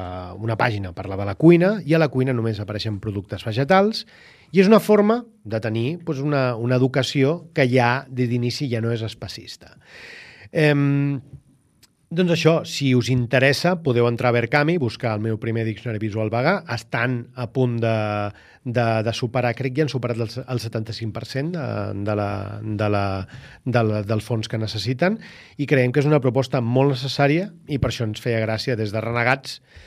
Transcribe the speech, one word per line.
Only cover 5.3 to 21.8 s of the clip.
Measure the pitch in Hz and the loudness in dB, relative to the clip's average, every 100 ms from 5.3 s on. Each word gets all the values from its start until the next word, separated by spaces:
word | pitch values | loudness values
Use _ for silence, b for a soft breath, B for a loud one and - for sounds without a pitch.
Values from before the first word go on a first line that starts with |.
| _ 104 | _ -6
de | 110 | -4
tenir, | 110 113 120 175 | -2 -2 -2 -4
doncs, | 165 135 | -6 -4
una, | 147 143 127 113 | 0 0 0 0
una | 120 127 | -2 2
educació | 127 135 123 147 135 175 - - | 2 2 0 2 2 0 -4 0
que | 131 | 4
ja, | 127 120 127 139 | 4 4 2 -4
des | 127 123 | -4 0
d'inici, | 120 120 120 147 | 0 -2 -2 -4
ja | 113 | -2
no | 113 | -2
és | 117 | -2
espacista. | 110 - 101 - 110 - - - B B B B B B 104 | -6 -8 -12 -14 -16 -20 -20 -20 B B B B B B -8
Em, | 170 151 143 143 139 143 139 - - _ _ _ _ _ _ _ | 2 4 4 2 2 0 -4 -10 -20 _ _ _ _ _ _ _
doncs | 165 180 170 | -2 0 4
això, | 160 165 110 | 4 2 0
si | - 139 | -2 2
us | 127 117 | 2 2
interessa, | 127 117 131 135 131 175 180 | 0 2 4 4 4 2 0
podeu | 160 120 120 | 2 2 2
entrar | 120 123 | 2 2
a | 120 | 2
Verkami, | 113 147 151 175 | 2 2 2 2
buscar | 120 - 120 107 | -2 -2 -4 -2
el | |
meu | 110 110 | -2 -4
primer | 117 113 | -2 -2
diccionari | 110 104 123 107 | -2 -4 -6 -6
visual | 107 107 110 | -4 -2 -2
vegà, | 117 139 196 170 117 | 0 0 0 -4 -8
estan | - 123 123 123 117 127 | -6 -2 0 -2 -6 -10
a | 117 - | -6 0
punt | 127 117 | 0 0
de, | 113 110 107 104 104 B B B 127 | 0 0 0 -2 -4 B B B -4
de, | 120 117 110 110 | 0 2 0 0
de | 110 | -2
superar, | 123 123 120 117 | -4 -2 -2 -2
crec | 131 | -4
que | 127 | -2
ja | 151 | -2
han | |
superat | 131 123 113 | -2 -4 -4
el, | 113 127 | -6 -8
el | 135 127 | -8 -6
setanta-cinc | 117 113 110 104 113 107 | -6 -6 -8 -8 -8 -8
per | 110 | -8
cent | 131 151 180 | -6 -6 -6
de, | 120 107 | -6 -4